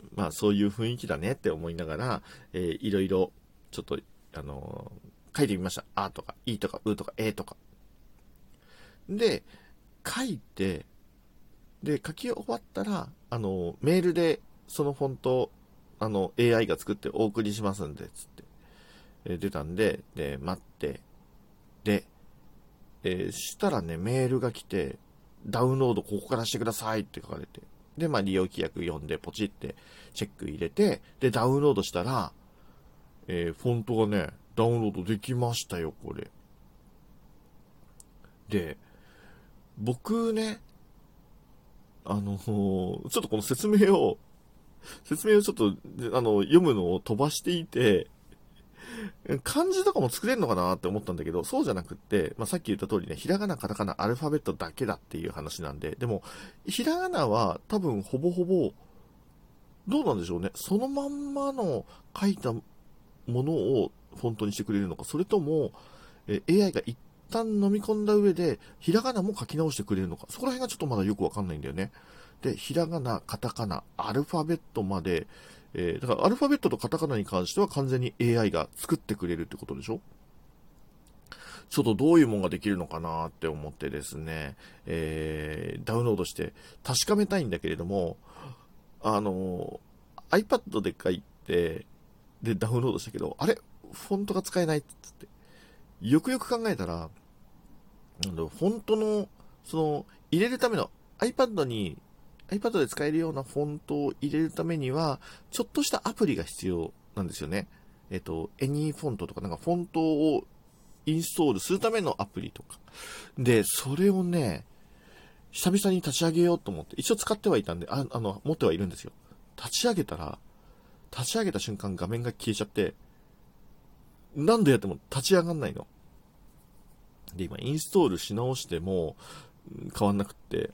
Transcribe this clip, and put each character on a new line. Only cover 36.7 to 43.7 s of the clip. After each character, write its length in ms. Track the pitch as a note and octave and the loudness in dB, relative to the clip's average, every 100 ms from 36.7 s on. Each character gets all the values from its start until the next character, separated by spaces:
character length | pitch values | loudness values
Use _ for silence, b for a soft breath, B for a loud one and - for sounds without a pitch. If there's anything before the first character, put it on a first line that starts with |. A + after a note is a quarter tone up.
| - - - - - - - - - - - - - - - - - - | -20 -20 -20 -20 -20 -20 -20 -20 -20 -20 -20 -20 -20 -20 -20 -20 -20 -4
で、 280 | G2+ D#2+ D2 b b b b b b b b - - | -2 -2 -10 b b b b b b b b -20 -6
僕 560 | A2 B2 - A3+ A3+ | -4 -4 -2 0 0
ね、 280 | A3 A3 G#3+ - - - - - - - - - - - - - - | 0 -2 -6 -14 -20 -20 -20 -20 -20 -20 -20 -20 -20 -20 -20 -20 -14
あ 120 | - G#2 | -4 -4
の 220 | G2+ G2 | -2 -4
ー、 720 | - G2+ G2+ F#2+ F#2 - - | -2 0 2 2 0 -4 -4
ち 100 | A#3 | -4
ょ 20 | |
っ 20 | |
と 60 | - | 0
こ 80 | G#2+ | -2
の 40 | |
説 280 | - C3 | 0 0
明 260 | G#3 | 4